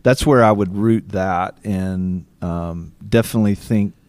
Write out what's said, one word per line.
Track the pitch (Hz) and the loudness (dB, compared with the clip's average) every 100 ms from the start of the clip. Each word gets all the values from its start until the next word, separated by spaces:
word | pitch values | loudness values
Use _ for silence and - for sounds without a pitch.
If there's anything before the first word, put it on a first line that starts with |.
that's | 123 135 | 0 2
where | 151 131 | 4 6
I | 110 | 6
would | 104 98 98 | 4 0 0
root | 110 113 - | 0 0 -2
that, | 98 95 87 92 - | -4 -2 -2 -4 -8
and, | 104 95 95 92 92 92 76 - | -6 -4 -4 -4 -4 -6 -10 -10
um, | 90 85 85 82 82 - 104 | -8 -6 -6 -10 -14 -16 -2
definitely | 113 113 120 107 101 | 0 0 0 0 -2
think | - 113 101 - | -2 -2 -2 -6